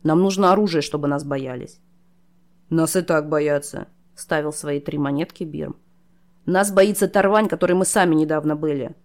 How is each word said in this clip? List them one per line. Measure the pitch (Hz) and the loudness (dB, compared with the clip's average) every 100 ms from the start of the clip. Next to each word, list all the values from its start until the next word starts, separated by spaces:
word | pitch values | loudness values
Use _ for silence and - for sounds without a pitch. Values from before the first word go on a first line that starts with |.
Нам | 151 160 | 2 4
нужно | 190 190 190 | 4 2 4
оружие, | 196 208 160 | 4 2 0
чтобы | 143 147 143 | -2 -4 -2
нас | 143 | -4
боялись». | 139 139 131 127 - - _ _ _ _ _ _ _ _ - | -4 -6 -6 -10 -14 -18 _ _ _ _ _ _ _ _ -4
«Нас | 165 160 185 | -2 0 0
и | |
так | 175 165 151 | 0 0 0
боятся», | 151 151 143 143 - - _ _ - | 0 0 -2 -4 -14 -16 _ _ -16
вставил | - 156 151 | -6 -4 -4
свои | 151 147 143 | -6 -6 -6
три | 143 147 | -4 -4
монетки | 139 143 170 - | -2 -2 -6 -8
Бирм. | 165 151 147 - _ _ _ _ _ _ - | -12 -10 -10 -12 _ _ _ _ _ _ -2
«Нас | 180 202 | 0 2
боится | 196 247 208 190 | 4 4 4 0
Тарвань, | 202 190 214 214 | 2 2 2 2
которой | 165 180 | 0 2
мы | 180 185 | 2 2
сами | 220 180 | 2 4
недавно | 156 156 156 151 151 | 2 2 0 -2 -2
были. | 156 143 120 - | -2 -4 -6 -12